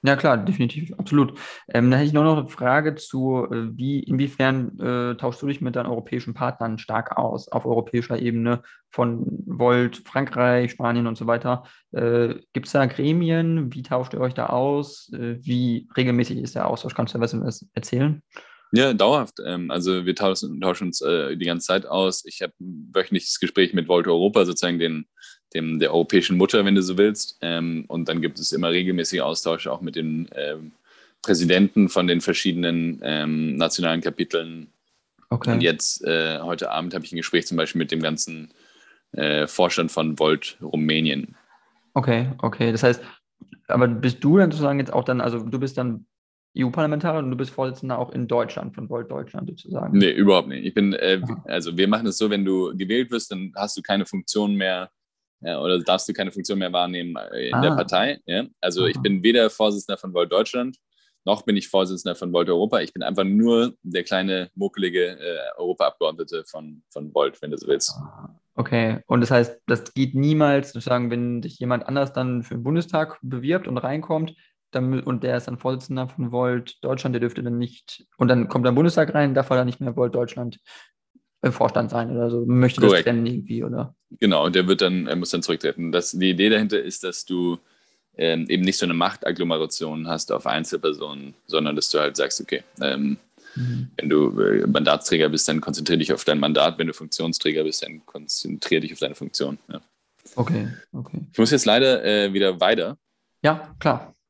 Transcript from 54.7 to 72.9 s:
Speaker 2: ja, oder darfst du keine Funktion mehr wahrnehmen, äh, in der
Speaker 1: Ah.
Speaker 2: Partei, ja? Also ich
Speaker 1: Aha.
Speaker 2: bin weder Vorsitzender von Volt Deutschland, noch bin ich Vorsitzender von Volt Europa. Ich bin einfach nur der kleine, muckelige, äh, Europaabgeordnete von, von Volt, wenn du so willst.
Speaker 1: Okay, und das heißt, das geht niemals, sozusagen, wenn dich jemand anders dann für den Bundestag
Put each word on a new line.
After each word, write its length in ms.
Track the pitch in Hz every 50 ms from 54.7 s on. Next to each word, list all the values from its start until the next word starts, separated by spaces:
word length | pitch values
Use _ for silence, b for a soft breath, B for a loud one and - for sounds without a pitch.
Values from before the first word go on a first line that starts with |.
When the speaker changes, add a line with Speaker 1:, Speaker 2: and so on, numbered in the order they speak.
| 92 90 92 - _ _ _ _ _ _ _ _ _ _
Speaker 2:
ja, 180 | - 85 85 69
oder 180 | 71 90 92 87
darfst 280 | 85 - 92 95 - -
du 40 |
keine 200 | 104 - 98 95
Funktion 260 | - 98 87 - 104 98
mehr 140 | 95 90
wahrnehmen, 440 | 90 87 87 90 90 87 87 87 82
äh, 320 | 58 50 50 50 60 64 62
in 120 | 123 123
der 100 | 131 165
Speaker 1:
Ah. 40 | 156
Speaker 2:
Partei, 420 | 131 85 - 98 90 110 139 143 - _
ja? 180 | - 87 101 127 - _ _
Also 260 | - 90 - - -
ich 100 | - -
Speaker 1:
Aha. 60 | 131
Speaker 2:
bin 200 | 123 104 98 92
weder 260 | 87 113 117 120 113 107
Vorsitzender 480 | - - 110 107 104 101 - - 98 -
von 140 | - 95
Volt 180 | 90 87 87 85
Deutschland, 440 | 87 98 110 - - 123 123 131 127 _ _ _ _ _ _ _ _ _ _
noch 180 | 95 101 -
bin 140 | - - 104
ich 120 | 98 - -
Vorsitzender 460 | - 95 95 92 95 87 - 90 87
von 180 | - 92 90
Volt 160 | 87 87 87 90
Europa. 320 | 87 85 101 110 - 104
Ich 120 | 80 - _
bin 80 | 90
einfach 220 | - - 95 101 95
nur 500 | 95 98 107 113 117 117 117 117 123 - _
der 220 | - 90 87 90 85
kleine, 460 | - 98 92 95 98 95 92 90 - _
muckelige, 640 | 92 101 98 - - 95 90 87 92 87 87 90 67
äh, 200 | 78 87 85 76 64 - - -
Europaabgeordnete 840 | 87 90 90 - 87 65 - _ 85 78 80 82 82 - 85 80 78
von, 360 | - - 80 78 78 76 76 _ _
von 240 | - 71 73 76 69
Volt, 260 | 73 71 67 - _
wenn 80 | 76 76
du 80 | 73 -
so 80 | - -
willst. 260 | 69 71 - - - - 71 - - - - - - _ _ _ _
Speaker 1:
Okay, 440 | - 120 - 123 117 113 110 110 - _
und 140 | - 127 123
das 80 | 120 117
heißt, 300 | 135 120 120 117 - _ _
das 280 | - 110 101 - - _
geht 200 | 131 135 131 131
niemals, 580 | 131 139 147 156 156 151 143 143 139 139 -
sozusagen, 380 | - 117 - - 123 123 123 117
wenn 300 | 120 120 120 123 120 120
dich 180 | 110 - - _
jemand 280 | 123 123 123 117 -
anders 260 | - 135 139 139 131
dann 300 | 135 131 127 127 123 120
für 120 | 117 - -
den 80 | 131
Bundestag 560 | 117 131 156 170 165 170